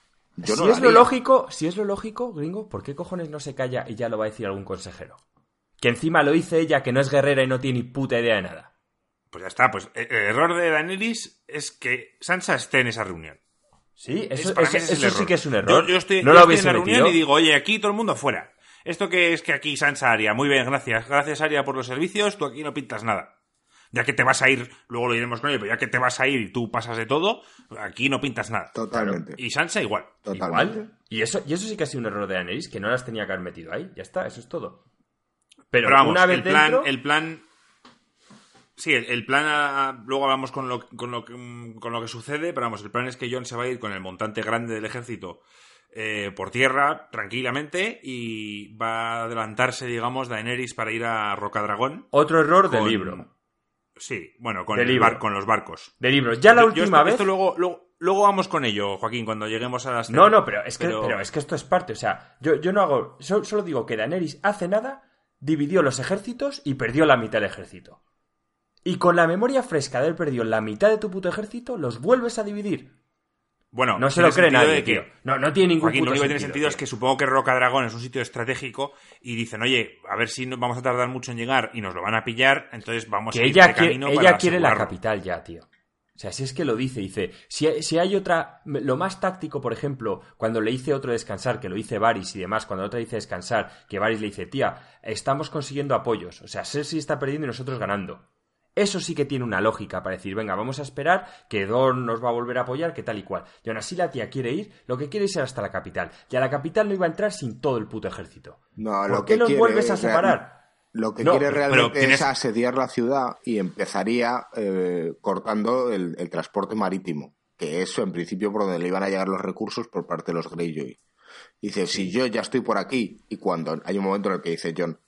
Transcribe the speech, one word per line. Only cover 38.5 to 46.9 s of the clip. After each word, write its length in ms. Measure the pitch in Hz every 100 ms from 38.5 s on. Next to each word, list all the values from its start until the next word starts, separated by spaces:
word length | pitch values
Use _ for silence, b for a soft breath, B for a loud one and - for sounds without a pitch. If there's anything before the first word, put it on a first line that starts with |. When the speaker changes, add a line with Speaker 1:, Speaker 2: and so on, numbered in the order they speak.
| b b -
Speaker 3:
sí, 180 | 160
el, 100 | 131 -
el 200 | 120 113
plan, 180 | 139
a-, 440 | 151 147 143 139 135
a-, 40 | 127 110
luego 180 | 135
hablamos 260 | 139 135 127
con 160 | 143 131
lo, 200 | 120 -
con 220 | 117 123
lo 140 | 120
que, 100 | - 123
mm, 420 | 120 120 120 110
con 140 | 120
lo 80 | 117
que 80 | 117
sucede, 440 | 120 127 147 170
pero 140 | 143 120
vamos, 160 | 104
el 80 | 101
plan 160 | 120 127
es 100 | 123
que 140 | 123
Jon 140 | 127
se 120 | 120 117
va 80 |
a 40 | 123
ir 100 | 123
con 140 | 107
el 80 | 95
montante 400 | 92 90 107 107
grande 320 | 107 117 117
del 100 | 110 110
ejército 540 | 123 117 104 92 82 b b b b b
eh, 420 | 110 110 107 101 98
por 140 | 95
tierra, 580 | 120 135 135 143